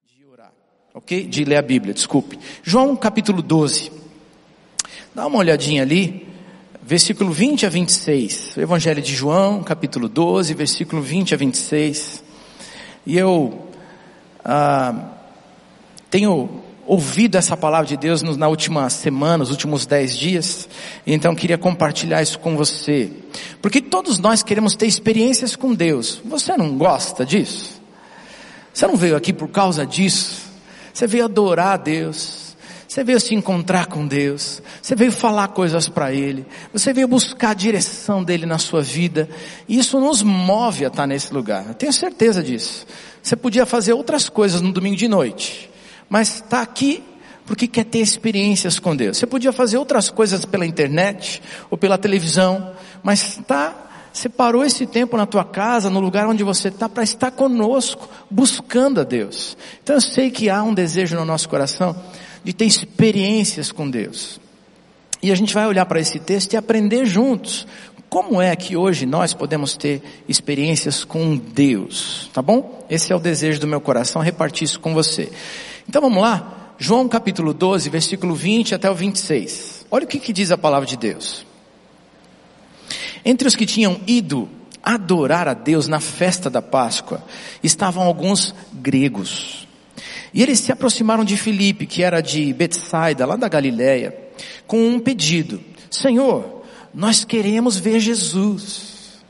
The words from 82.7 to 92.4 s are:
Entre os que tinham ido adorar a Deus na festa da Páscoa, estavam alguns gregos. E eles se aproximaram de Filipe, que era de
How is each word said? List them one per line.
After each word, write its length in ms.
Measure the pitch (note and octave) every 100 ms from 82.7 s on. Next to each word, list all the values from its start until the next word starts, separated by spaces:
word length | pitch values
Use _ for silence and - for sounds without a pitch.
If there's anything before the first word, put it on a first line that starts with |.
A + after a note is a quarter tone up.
| - - - - - -
Entre 200 | B3 C4+
os 120 | -
que 80 | G#3+
tinham 340 | G#3+ G#3+ F3+ F#3+
ido 400 | A#3+ E3+ C#3 G2+ - - -
adorar 680 | - A#3 F3 F3+ C3+ E3 E3
a 40 |
Deus 320 | A#2 C#3+ D#3+ C3+
na 100 | D#3
festa 500 | - - F3+ F3+ C#3
da 120 | B2
Páscoa, 600 | - C3+ A#2+ - - - - - - -
estavam 420 | D#3+ - G3 F3+
alguns 520 | F3+ D#3+ F3 G3+ - - -
gregos. 960 | - C3 C3+ C#3 G2+ F#2 - - - - - _ - - - -
E 80 | -
eles 180 | B3+ A#3+
se 120 | -
aproximaram 540 | B3+ C4 - A3 A3 G#3+
de 100 | G3+
Filipe, 500 | A3 G3+ G3 G3 D3
que 180 | -
era 180 | F3+ E3+
de 320 | D#3+ D3+